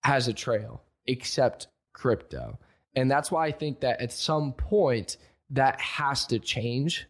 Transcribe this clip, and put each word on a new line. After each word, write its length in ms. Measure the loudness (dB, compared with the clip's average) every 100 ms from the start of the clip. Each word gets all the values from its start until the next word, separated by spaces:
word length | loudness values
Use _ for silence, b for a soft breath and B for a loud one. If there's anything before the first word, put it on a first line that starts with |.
has 260 | 4 2 2
a 40 |
trail 500 | -2 -2 -2 -2 -12 _ _ -4
except 640 | -4 -2 2 2 2 -16 _ _
crypto. 640 | -4 0 0 -2 -10 -10 -12 b b b
And 160 | 0 2
that's 200 | 2 2
why 160 | 0 0
I 60 |
think 280 | -2 -4 -2
that 200 | 0 0
at 120 | -4
some 420 | -6 -2 0 0
point 640 | -4 0 4 4 2 -2 -12 b b _
that 280 | 2 2 2
has 480 | -6 -2 0 0 0
to 100 | -2
change 680 | -2 -4 -2 0 0 -2 -8